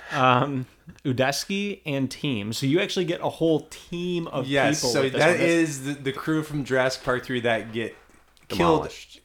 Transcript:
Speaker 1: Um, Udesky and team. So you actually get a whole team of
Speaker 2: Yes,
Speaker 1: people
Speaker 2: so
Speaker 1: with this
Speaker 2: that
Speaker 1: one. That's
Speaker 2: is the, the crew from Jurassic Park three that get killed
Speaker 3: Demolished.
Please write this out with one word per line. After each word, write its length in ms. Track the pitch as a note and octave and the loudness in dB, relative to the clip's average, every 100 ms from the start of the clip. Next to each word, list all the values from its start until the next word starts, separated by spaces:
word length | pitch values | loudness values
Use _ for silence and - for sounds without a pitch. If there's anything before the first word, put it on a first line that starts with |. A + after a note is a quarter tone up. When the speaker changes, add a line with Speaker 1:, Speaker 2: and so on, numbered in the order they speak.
| - | -8
Speaker 1:
Um, 540 | D3+ B2+ B2 C#3+ C3+ B2+ _ - - | 2 6 6 4 -2 -8 _ -20 -8
Udesky 760 | C#3+ B2+ C3 C#3 - G3 G3+ G3 D#3 | -4 0 0 0 -4 -4 -4 -6 -4
and 240 | C#3 C3 | -2 -2
team. 420 | - D3 A#2 G#2 | -4 -4 -4 -4
So 140 | A2+ C3+ | -2 2
you 140 | E3 | 2
actually 240 | G3 - E3 | 2 -2 -2
get 140 | F3 | -2
a 60 | D3 | -4
whole 380 | - E3 D#3 - | 0 2 2 -2
team 560 | - - F3 F3 F3 E3 | -16 -12 -8 -4 -4 -4
of 180 | C#3+ C3+ | -6 0
Speaker 2:
Yes, 340 | C#3 C3+ D3+ | 2 2 2
Speaker 1:
people 100 | B2+ | 0
Speaker 2:
so 120 | A#2+ | 2
Speaker 1:
with 100 | C3+ | 0
this 80 | C3 | 4
Speaker 2:
that 60 | D#3 | 4
Speaker 1:
one. 80 | F3 | 4
That's 120 | E3+ | 4
Speaker 2:
is 340 | E3+ D#3+ C#3 | 4 2 -2
the, 80 | C3+ | -6
the 180 | C#3 C3+ | -6 -6
crew 300 | C3 - D#3 | -4 -2 -2
from 220 | D3+ D3 | -2 -6
Jurassic 380 | A#2+ C3 C3 C3 | 0 2 2 0
Park 220 | - B2 | -2 -2
three 160 | A#2+ B2 | -2 -2
that 320 | A#2 A2+ A2 | 0 0 -2
get 240 | A2+ A2 - _ _ _ _ _ | -6 -6 -8 _ _ _ _ _
killed 100 | G2+ E3+ D#3 | 2 4 4
Speaker 3:
Demolished. 380 | C#2+ - - - | 0 -10 -18 -20